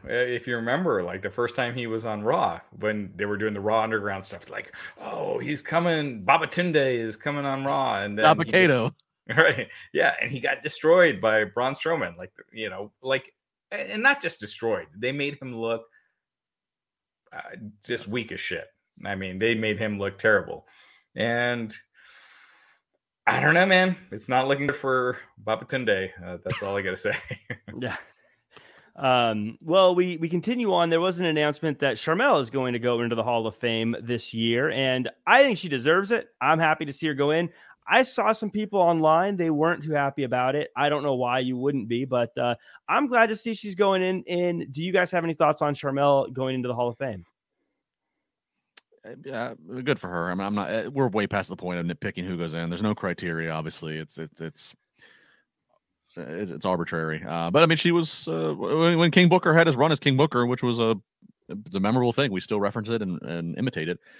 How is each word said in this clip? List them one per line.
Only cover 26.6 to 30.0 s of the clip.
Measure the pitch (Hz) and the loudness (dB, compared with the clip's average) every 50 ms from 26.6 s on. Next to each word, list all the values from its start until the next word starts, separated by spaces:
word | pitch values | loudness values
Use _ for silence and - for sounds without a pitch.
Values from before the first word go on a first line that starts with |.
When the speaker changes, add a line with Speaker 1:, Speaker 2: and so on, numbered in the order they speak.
| 101 | -4
Speaker 1:
all | 98 98 | -4 -4
I | 101 95 | -4 -4
gotta | 92 92 | -4 -4
say. | - - 101 92 - - - 123 - _ - | -4 -4 -4 -4 -4 -6 -10 -14 -12 _ -14
<laughs> | 123 - _ - 123 120 | -16 -14 _ -14 -12 -8
Speaker 3:
Yeah. | 127 113 - - - - _ _ _ _ _ _ _ _ - - - - - _ _ _ _ | -8 -8 -8 -10 -12 -18 _ _ _ _ _ _ _ _ -20 -20 -20 -20 -20 _ _ _ _
Um, | - 135 131 127 123 120 113 110 107 104 113 110 - - | -2 0 2 4 4 4 2 0 0 -4 -6 -8 -8 -2
well, | 160 170 190 190 180 180 | 2 4 6 6 6 6
we, | 180 | 4